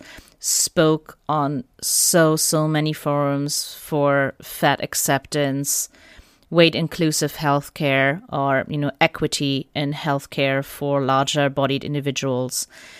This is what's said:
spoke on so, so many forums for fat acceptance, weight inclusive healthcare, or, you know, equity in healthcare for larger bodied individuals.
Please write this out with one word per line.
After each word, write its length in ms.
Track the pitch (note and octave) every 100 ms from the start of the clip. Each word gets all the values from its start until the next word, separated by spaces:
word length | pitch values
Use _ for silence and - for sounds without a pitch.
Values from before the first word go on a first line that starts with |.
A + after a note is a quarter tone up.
| - - - _
spoke 800 | - - - - D#3 D#3 - - -
on 360 | D3+ C#3+ C#3+ - _
so, 540 | - - - C#3+ D#3
so 320 | D#3 - D#3+ D#3
many 260 | D#3 D3+
forums 800 | D3+ D3 D3 C#3+ C#3+ C#3+ - -
for 640 | - - D3+ C#3+ C#3 C3+ -
fat 360 | - - D3+ C#3
acceptance, 1040 | - - - C#3 - D3 C#3 C#3 C#3+ - - - - - - _ _
weight 240 | E3 E3
inclusive 580 | C3+ E3 - D#3+ D3+ D3
healthcare, 880 | - D3+ C#3+ - - D3 C3+ C#3 E3+ -
or, 340 | C#3+ C#3 C3+ -
you 100 | D3
know, 140 | C#3+ -
equity 640 | E3 - D3+ - C#3+ C3+ -
in 200 | - C#3+
healthcare 680 | D3 D#3 C#3 - - C3+ C3+
for 380 | C3+ - C#3+ C#3+
larger 480 | C3 C3+ C3+ D3+ C#3+
bodied 340 | C#3 C3+ C#3
individuals. 840 | - D3 C#3 B2+ C#3 B2+ B2+ - - - -